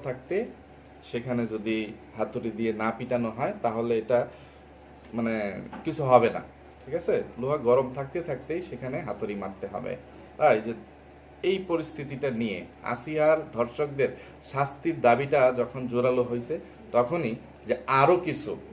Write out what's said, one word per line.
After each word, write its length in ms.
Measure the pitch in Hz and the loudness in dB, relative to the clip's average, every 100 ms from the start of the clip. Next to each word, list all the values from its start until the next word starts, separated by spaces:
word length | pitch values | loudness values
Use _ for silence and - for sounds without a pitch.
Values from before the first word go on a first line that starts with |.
থাকতে 320 | 131 127 - 190 254 - - - - - - | -6 -8 -4 -4 -4 -10 -20 -20 -20 -20 -8
সেখানে 340 | 120 123 120 113 | -6 -2 -2 -2
যদি 240 | 107 107 110 104 - - 110 | -2 -2 -2 -2 -8 -10 -4
হাতুড়ি 340 | 107 120 110 104 | -4 -2 -4 -2
দিয়ে 140 | 113 | -2
না 160 | 107 110 113 | 0 -2 -2
পিটানো 320 | 123 120 113 117 | -2 -2 -2 -2
হয় 160 | 165 208 | -4 -2
তাহলে 320 | 117 110 117 113 | -2 0 0 0
এটা 220 | 107 120 - - - - - - - - - | 2 2 0 -8 -20 -20 -20 -20 -20 -20 -10
মানে 200 | 113 117 110 101 95 - - 160 | -4 -2 -2 -4 -6 -12 -8 -6
কিছু 160 | 147 | -2
হবে 260 | 131 123 113 | 8 8 8
না, 120 | - - - - - 131 | 2 -8 -18 -20 -20 -8
ঠিক 100 | 165 | -4
আছে? 200 | 214 131 - 117 | 0 0 -2 -6
লোহা 180 | 131 147 | -2 0
গরম 300 | 117 131 127 135 | 4 4 4 -4
থাকতে 220 | 135 170 160 | -6 -6 -6
থাকতেই 320 | 127 - 175 | -6 -6 -8
সেখানে 360 | 180 123 127 160 127 | -8 -10 -6 -6 -6
হাতুড়ি 280 | 101 104 101 | -6 -6 -6
মারতে 300 | 98 - 98 | -8 -8 -8
হবে। 200 | 101 98 95 - - - - | -8 -8 -10 -12 -20 -16 4
তাই 200 | 151 110 110 | 6 6 2
যে 80 | 110 - - - - - - | -8 -12 -20 -20 -20 -20 -4
এই 140 | 180 190 185 | 0 0 0
পরিস্থিতিটা 600 | 165 147 - 139 131 139 113 | -2 -2 -10 -10 -4 -2 -2
নিয়ে 180 | 113 90 85 - | -2 -4 -10 -10
আসিয়ার 540 | - 123 156 156 151 156 - | -6 -6 -4 2 4 4 0
ধর্ষকদের 560 | 113 120 - 143 135 120 - - - - | -2 -2 -2 -4 0 0 -2 -16 -20 -6
শাস্তির 460 | 135 143 - 170 147 | -4 -4 -2 -4 4
দাবিটা 400 | 120 123 139 147 127 120 | 6 6 4 4 6 4
যখন 240 | 117 131 120 | -2 -4 -2
জোরালো 360 | 120 127 127 | 2 2 2
হয়েছে, 320 | 113 120 120 156 - - - | 0 -2 -4 -8 -8 -18 0
তখনই 420 | 120 123 170 120 117 - - 107 | 2 2 0 -2 -4 -10 -10 -4
যে 80 | - - | -4 2
আরও 280 | 135 147 175 | 6 6 6
কিছু 340 | 160 - 104 85 - | 2 -4 -6 -8 -10